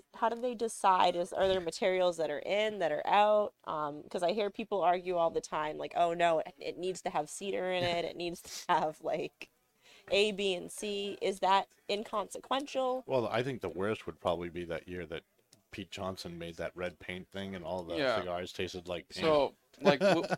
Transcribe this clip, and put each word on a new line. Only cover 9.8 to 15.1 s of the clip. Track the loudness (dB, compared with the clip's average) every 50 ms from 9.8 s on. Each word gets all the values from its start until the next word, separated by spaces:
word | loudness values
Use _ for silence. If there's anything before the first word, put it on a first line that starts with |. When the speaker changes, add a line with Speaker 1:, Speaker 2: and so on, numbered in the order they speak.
| _ -20 -20 -16 -6 0
Speaker 1:
A, | 2 4 4 4
B, | 2 0 0 0 0
and | -2 -4 -10
C." | -10 -8 -6 -4 -4 -4 -4 -4 -6 -2
Is | -2 -2 -2 2
that | 4 4 4 4 4 0 _ _ _ -4
inconsequential? | -4 -4 -4 -4 -4 -4 -4 -4 -8 -12 -4 -2 -2 -2 -2 -2 -2 0 0 0 0 -2 -2
Speaker 2:
Well, | 0 0 2 2 2
I | 0 0
think | 0 -2 -4 -4
the | -4 -6
worst | -4 -2 -2 -2 -2 -2 -6
would | -12 -10 -4
probably | 0 0 0 0 -2 -6
be | -6 -8 -6
that | -6 -6 -6 -6 -8
year | -10 -10 -8
that | -8